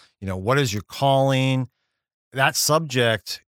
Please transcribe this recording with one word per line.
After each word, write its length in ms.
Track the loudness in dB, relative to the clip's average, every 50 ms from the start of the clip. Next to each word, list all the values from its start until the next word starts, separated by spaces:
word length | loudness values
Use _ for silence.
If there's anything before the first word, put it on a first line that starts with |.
| -20 _ _ _
you 80 | -10 -8
know, 80 | -8
what 220 | -4 -2 0 0 0
is 160 | 0 0 -2
your 80 | -6
calling, 880 | -8 -10 -6 -2 0 2 2 4 2 2 2 0 0 0 0 -2 -4 -6 _ _ _ _ _ _ _ _ _ _ _ _ -4
that 220 | 0 0 0 0
subject 880 | 0 0 2 2 0 0 0 0 0 2 2 2 0 -4 -8 -14 -14 _ _